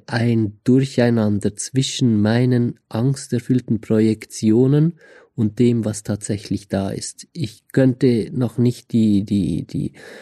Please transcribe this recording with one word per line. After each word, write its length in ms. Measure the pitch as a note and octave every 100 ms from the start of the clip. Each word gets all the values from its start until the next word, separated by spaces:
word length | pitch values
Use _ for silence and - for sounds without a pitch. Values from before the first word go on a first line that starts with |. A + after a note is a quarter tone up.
| -
ein 500 | A#2+ A#2 A2+ G#2+ G#2 -
Durcheinander 920 | B2+ C3+ - A#2+ A#2 G#2+ G#2 G2+ -
zwischen 640 | - C3 C3+ - B2+ G#2+
meinen 600 | G#2 A#2 B2+ B2 A#2+ - _
angsterfüllten 880 | A2 B2+ C3+ - A#2+ - B2+ B2 A2
Projektionen 1160 | - A2 A2 G#2+ - - A2 A2 C3 D3 D#3+ - - - _
und 260 | - G#2+ G#2+
dem, 260 | A#2+ A#2+ G#2+
was 180 | G#2
tatsächlich 640 | - G2+ - G2+ - G2+ -
da 220 | G2 G2
ist. 380 | - - - -
Ich 320 | - B2 - _
könnte 580 | - C3 B2 C3+ A#2 G2
noch 240 | C3+ A#2+ -
nicht 340 | A#2+ A#2 -
die, 320 | A2+ A2 G2+
die, 420 | G#2 G2+ F2+ - -
die 280 | - - - - -